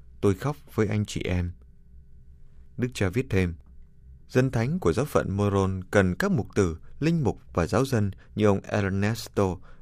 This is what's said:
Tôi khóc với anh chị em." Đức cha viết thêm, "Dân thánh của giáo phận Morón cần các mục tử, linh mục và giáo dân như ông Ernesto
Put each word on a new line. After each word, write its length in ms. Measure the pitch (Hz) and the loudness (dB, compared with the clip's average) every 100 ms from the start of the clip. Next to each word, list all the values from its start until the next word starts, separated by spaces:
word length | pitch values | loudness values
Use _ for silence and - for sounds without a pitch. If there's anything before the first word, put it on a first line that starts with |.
| - - | -20 -2
Tôi 140 | 101 | 0
khóc 220 | 92 135 151 - | 0 -4 -6 -6
với 120 | - 107 | -2 0
anh 180 | 107 104 | 0 -2
chị 160 | - | -4
em." 300 | - 90 87 - - - - - - - - - - - - - | -2 -2 -2 -8 -20 -20 -20 -20 -20 -20 -20 -20 -20 -20 -16 -6
Đức 120 | 123 | -4
cha 140 | - 95 | 0 0
viết 180 | 110 - | 0 0
thêm, 240 | 95 90 82 - - - - - - - | 0 0 -4 -16 -20 -20 -20 -20 -20 0
"Dân 220 | 127 131 | 2 2
thánh 280 | 117 120 180 | 0 -2 0
của 140 | 85 | 0
giáo 120 | 92 | 0
phận 320 | 151 - 78 98 | 0 0 0 0
Morón 480 | 101 98 95 95 - | 2 2 2 -2 0
cần 240 | 104 92 | 4 4
các 160 | 90 202 | 2 0
mục 240 | 190 - | 0 0
tử, 240 | - 90 80 - - | 0 0 -2 -10 -4
linh 240 | 151 170 | 0 2
mục 140 | 110 - - | 0 -2 -4
và 140 | - 78 | -2 0
giáo 180 | 98 | 0
dân 260 | 135 113 101 - - | 0 0 -2 -4 -10
như 120 | - 104 | 0 2
ông 140 | 98 | 2
Ernesto 960 | - 104 98 98 104 113 - - 95 87 - - | 0 -2 0 0 0 -2 -4 0 0 -2 -12 -16